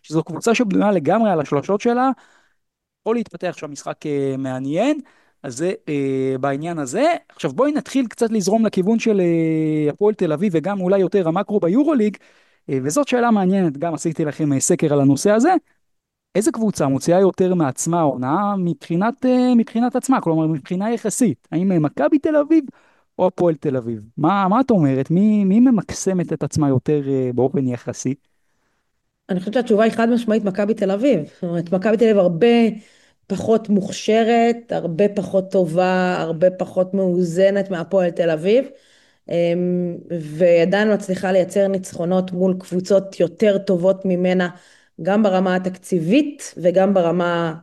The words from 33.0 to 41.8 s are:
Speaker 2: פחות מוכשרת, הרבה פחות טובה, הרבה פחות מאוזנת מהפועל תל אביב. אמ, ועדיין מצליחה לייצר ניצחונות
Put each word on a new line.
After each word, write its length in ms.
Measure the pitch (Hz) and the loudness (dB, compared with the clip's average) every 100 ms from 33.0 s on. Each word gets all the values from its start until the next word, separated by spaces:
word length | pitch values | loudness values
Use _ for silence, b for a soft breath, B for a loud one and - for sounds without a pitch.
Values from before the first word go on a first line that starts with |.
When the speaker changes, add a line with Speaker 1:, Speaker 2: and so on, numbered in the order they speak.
| B B - | B B -10
Speaker 2:
פחות 420 | 190 214 220 220 | -6 0 0 2
מוכשרת, 1040 | 202 - - - 220 226 233 233 233 - | 0 0 -6 0 2 2 2 2 0 -4
הרבה 360 | 165 170 165 202 | -6 -4 0 0
פחות 420 | 202 185 190 185 | 0 -2 -2 0
טובה, 640 | 196 170 170 185 185 180 175 | 0 0 2 2 2 0 -2
הרבה 320 | 165 160 185 | -4 0 0
פחות 440 | 180 180 185 185 | 0 -6 -2 -2
מאוזנת 760 | 190 185 175 175 165 196 202 190 | 0 0 0 0 2 2 2 -2
מהפועל 400 | 170 165 190 175 | -6 -2 0 0
תל 200 | 170 170 | 0 -2
אביב. 340 | 156 180 240 277 b b b b b - | 0 2 2 0 b b b b b -6
אמ, 640 | 170 170 175 180 180 175 170 - | -2 0 0 0 -2 -4 -8 -10
ועדיין 840 | 170 151 156 175 170 170 196 214 | -10 -8 0 4 4 4 2 2
מצליחה 400 | 196 196 185 190 | 0 -2 -4 0
לייצר 360 | 190 175 202 196 | 0 0 0 0
ניצחונות 640 | 190 | -2